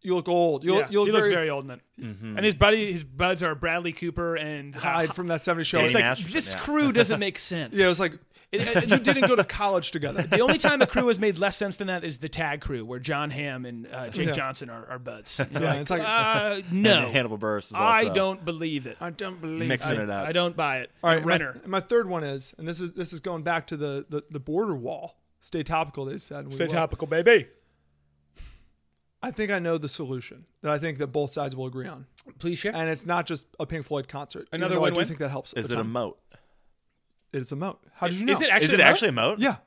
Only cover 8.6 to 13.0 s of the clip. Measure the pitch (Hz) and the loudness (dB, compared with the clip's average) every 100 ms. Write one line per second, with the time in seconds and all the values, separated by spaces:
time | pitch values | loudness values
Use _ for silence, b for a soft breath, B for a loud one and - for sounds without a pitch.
8.6 | 233 226 226 208 240 269 202 226 - - | 2 2 6 6 6 4 6 6 2 0
9.6 | 208 190 - 165 143 117 170 277 254 330 | 2 2 0 -4 -4 -2 2 4 4 6
10.6 | 320 285 254 - 247 202 214 175 196 - | 4 6 4 4 2 4 2 2 0 0
11.6 | 202 - 190 180 165 131 - - 160 147 | -4 -4 -4 -4 -6 -8 -8 -4 -4 -4
12.6 | 143 131 110 123 | -4 -6 -6 -8